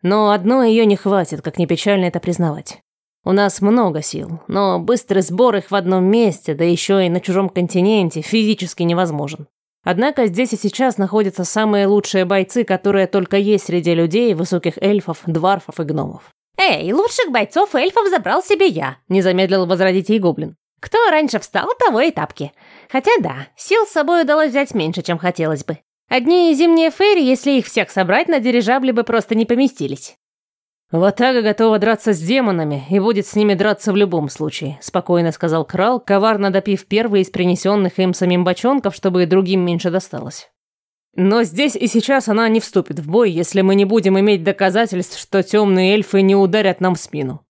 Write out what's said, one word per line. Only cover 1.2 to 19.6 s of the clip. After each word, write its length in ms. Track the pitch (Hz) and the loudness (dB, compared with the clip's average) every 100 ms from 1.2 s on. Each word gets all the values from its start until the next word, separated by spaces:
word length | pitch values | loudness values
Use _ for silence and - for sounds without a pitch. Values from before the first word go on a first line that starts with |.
| 170 147 | -2 -6
как 160 | 165 - | -8 -4
ни 80 | 170 | -2
печально 400 | 165 - 202 180 | 0 0 0 0
это 140 | 170 | -4
признавать. 640 | 180 175 170 147 - - _ _ _ _ | -6 -2 -2 -4 -12 -20 _ _ _ _
У 80 | - | -2
нас 300 | 196 202 - | 2 2 0
много 420 | 202 233 214 156 | 2 2 2 -2
сил, 380 | 151 - 170 165 - | -8 -10 -10 -12 -6
но 300 | 190 196 180 | -2 0 0
быстрый 440 | 170 240 - 196 | 0 -2 0 -2
сбор 340 | 170 180 247 202 | 0 2 2 2
их 160 | - | -2
в 40 | 202 | -4
одном 300 | 180 185 185 | 0 2 2
месте, 480 | 220 226 165 - | 4 2 0 -6
да 120 | 143 165 | -2 0
еще 340 | 170 - 196 | 0 0 2
и 100 | 185 | 2
на 100 | 175 | -2
чужом 300 | 175 185 196 | -2 -2 -2
континенте, 720 | 180 175 185 185 220 180 160 | -2 -2 0 2 2 0 -4
физически 640 | 151 226 214 214 175 - | -4 0 0 -2 -4 -4
невозможен. 640 | 170 170 180 151 147 156 147 _ _ _ | -2 0 -2 -4 -8 -10 -18 _ _ _
Однако 440 | - 170 254 294 226 | -6 -2 -2 0 -2
здесь 260 | 175 247 | 0 -4
и 40 | 208 | -2
сейчас 400 | 208 - 262 240 | -6 -2 -2 0
находятся 460 | 190 214 202 190 | -2 0 -2 -4
самые 440 | 175 220 220 208 196 | -6 -2 0 2 2
лучшие 380 | 208 196 196 180 | 0 0 -2 0
бойцы, 380 | 196 190 240 | 0 0 -2
которые 440 | 226 185 202 196 185 | -2 -2 0 0 2
только 300 | 202 185 202 | 0 0 0
есть 280 | 202 202 - | 2 0 0
среди 300 | 175 165 165 | -2 0 0
людей, 380 | 170 190 240 | 2 2 0
высоких 440 | 165 175 180 170 - | 0 -2 -2 -4 -2
эльфов, 440 | 196 208 175 160 - | 0 0 -2 -8 -4
дварфов 540 | 160 175 196 - - | -2 0 0 -4 -10
и 40 | |
гномов». 480 | 151 156 147 - _ _ _ - | -6 -4 -6 -10 _ _ _ -2
«Эй, 340 | 381 156 156 | 0 0 -2
лучших 380 | 262 440 - 440 | 0 0 -2 -2
бойцов 420 | 240 214 311 403 | -2 -2 0 0
эльфов 340 | 277 320 480 403 | 0 0 0 0
забрал 340 | 359 190 269 | 0 0 -2
себе 240 | 370 403 381 | 0 2 2
я», 300 | 165 139 135 _ | 0 -6 -8 _
не 140 | 190 | 0
замедлил 440 | 185 180 190 190 | 2 2 2 0